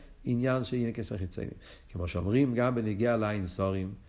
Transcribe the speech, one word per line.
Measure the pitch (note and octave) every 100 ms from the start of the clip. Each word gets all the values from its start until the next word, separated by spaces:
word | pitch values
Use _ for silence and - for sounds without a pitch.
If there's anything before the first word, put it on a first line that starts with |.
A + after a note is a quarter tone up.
| - -
עניין | - A#2+ B2+ C3
של | A#2+ B2
יניקה | A#2 A2+
סחיציינים. | A2 A2 F#2 - - - - - -
כמו | F2+ F2
שאומרים | F2 F2 A#2 C#3 A#2
גם | B2 B2
בנגיעה | G#2+ G2+ A#2+ A#2
לעין | G#2+ G#2 F#2
סורים, | - G2 F#2+ F#2+ G#2